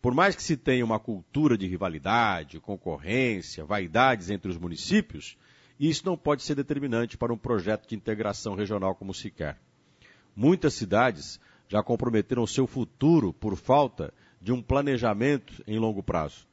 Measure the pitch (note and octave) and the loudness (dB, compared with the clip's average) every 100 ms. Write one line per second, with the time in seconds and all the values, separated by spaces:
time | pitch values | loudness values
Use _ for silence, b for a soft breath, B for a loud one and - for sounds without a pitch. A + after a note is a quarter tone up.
0 | B2 B2+ F#3+ F#3 - D3 - B2+ A#2 A2 | 2 4 2 2 -2 -2 2 2 2 -2
1 | - G#2 - - D3+ A2+ F#2+ F2+ F#2 D#2 | -2 -10 -6 2 4 4 0 -2 -4 -4
2 | C#2+ A2+ A2+ F2+ D2 E2 - G2 - D2+ | 0 2 2 0 -6 -16 -10 -8 -6 -8
3 | D2+ A#2 B2+ G2+ - - D2+ G2+ F2+ D#2+ | -4 0 0 -2 -8 -12 -6 -4 -2 4
4 | C3 A#2+ F2 G2+ G2+ E2+ F2 E2 - G#3 | 4 4 -2 -6 -4 -6 -8 -8 0 2
5 | - - - - b b b b D3 D#3 | 0 -8 -16 -20 b b b b 0 0
6 | F#3+ E3+ - D3 - C#3+ C3+ C#3+ C#3 A2+ | -2 -2 0 -2 -2 -4 -2 -2 0 -2
7 | A#2 - A#2 A#2 B2 A#2 F2+ G#2+ _ A2 | -2 -4 -4 -4 -2 -2 0 -4 _ -8
8 | G2+ G#2+ G#2 G2 A2+ G2 G2+ G#2 F#2+ F#2 | -4 -4 -4 -4 -6 -4 -2 0 -2 -2
9 | G2 F#2 - - D2+ C#2+ _ _ b b | -8 -10 -12 -8 -8 -8 _ _ b b
10 | b b b - B2 F#3 D3+ - G2+ G2+ | b b b 0 2 4 2 -2 0 2
11 | B2+ F2 C#2 - b b _ G#2 - A#2 | 2 0 -12 -18 b b _ -2 0 0
12 | B2 A2+ G2+ A#2+ A2+ - C3 C#3 A2 _ | 2 0 0 0 0 0 0 -2 -6 _
13 | D3 E3 G#2 D#2 G#2+ F#2+ - C3+ C#3 - | 4 6 4 -2 -6 -6 2 4 4 -2
14 | D#2+ _ b b F#2 B2 A2 C3+ C#3+ B2+ | -10 _ b b -4 -4 0 0 2 0
15 | A#2 G2+ B2+ C#3+ - - - G#2+ A2+ G2+ | 0 2 0 0 -4 -20 -6 -2 0 -2
16 | F#2 E2+ D#2 - _ | -2 -2 -2 -8 _